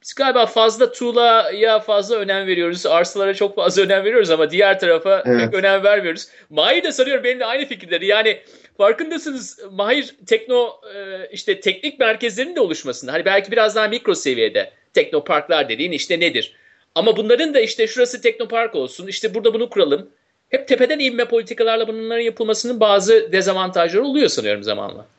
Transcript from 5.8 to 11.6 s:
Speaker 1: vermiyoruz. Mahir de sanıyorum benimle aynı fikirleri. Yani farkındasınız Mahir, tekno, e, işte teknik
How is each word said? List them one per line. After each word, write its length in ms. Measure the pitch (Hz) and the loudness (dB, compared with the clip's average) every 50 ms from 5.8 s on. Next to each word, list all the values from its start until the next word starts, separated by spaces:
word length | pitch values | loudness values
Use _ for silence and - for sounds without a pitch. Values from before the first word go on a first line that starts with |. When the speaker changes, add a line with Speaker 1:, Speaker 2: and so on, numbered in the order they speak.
| 190 | 4
Speaker 1:
vermiyoruz. 440 | 202 208 208 190 170 165 165 - - _ - _ _ | 4 4 4 0 -4 -6 -6 -12 -18 _ -20 _ _
Mahir 340 | 151 151 160 220 269 339 - | -2 0 2 2 2 2 0
de 80 | 311 | -2
sanıyorum 320 | - - 254 269 277 247 208 | 0 0 0 0 0 -2 0
benimle 220 | 240 254 247 240 | -2 -2 -2 -4
aynı 200 | 220 240 269 285 | -4 -4 -4 -6
fikirleri. 400 | 277 247 185 190 165 175 165 175 | -6 -10 -14 -6 -6 -6 -2 0
Yani 340 | 196 208 214 220 220 190 - _ - - - _ _ _ | 2 2 2 2 0 -2 -2 _ -20 -20 -20 _ _ _
farkındasınız 800 | - 196 208 226 - 320 320 339 302 - 311 269 254 202 - - - 202 196 | 2 2 2 2 0 -4 -6 -8 -8 -8 -8 -10 -10 -12 -14 -18 -18 -20 -12
Mahir, 440 | 190 190 202 214 262 294 262 - - _ 185 | -6 -4 0 0 0 -2 -2 -6 -16 _ -2
tekno, 440 | - 226 226 220 254 247 247 240 220 - - - 214 196 | -2 -2 -2 0 0 0 0 0 -2 -6 -16 -20 -18 -16
e, 340 | 202 196 196 190 185 185 - | -16 -14 -14 -14 -14 -14 -14
işte 280 | 202 190 - - 190 | -14 -8 -4 -4 -4
teknik 400 | 196 | -2